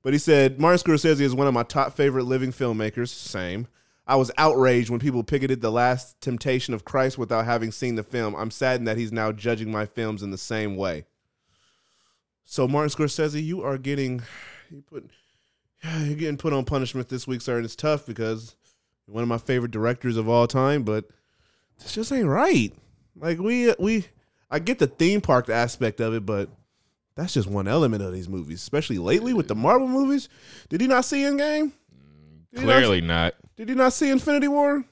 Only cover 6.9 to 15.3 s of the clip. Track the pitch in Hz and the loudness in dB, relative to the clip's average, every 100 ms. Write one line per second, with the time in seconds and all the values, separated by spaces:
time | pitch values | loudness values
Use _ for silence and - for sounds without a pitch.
6.9 | 135 131 - 117 117 113 120 113 104 127 | 0 0 -2 -2 0 0 0 -2 -4 -4
7.9 | 117 107 123 110 90 113 - 131 127 117 | -4 -4 -4 -4 -4 -8 -2 0 0 -2
8.9 | 110 113 113 110 110 110 113 110 107 107 | -4 -4 -4 -4 -4 -4 -4 -4 -4 -6
9.9 | - 113 107 101 95 - 113 107 95 95 | -4 -6 -4 -8 -10 -6 -6 -4 -4 -4
10.9 | 78 73 _ _ _ _ _ _ _ _ | -6 -10 _ _ _ _ _ _ _ _
11.9 | _ _ _ _ _ _ - 127 147 151 | _ _ _ _ _ _ -2 0 2 0
12.9 | - 151 - 151 147 156 180 139 135 131 | 0 -2 0 -2 -2 -6 -6 -6 -6 -4
13.9 | 143 131 127 117 - - - - 143 139 | -4 -4 -4 -10 -18 -20 -20 -20 -20 -16
14.9 | 151 - _ _ | -16 -18 _ _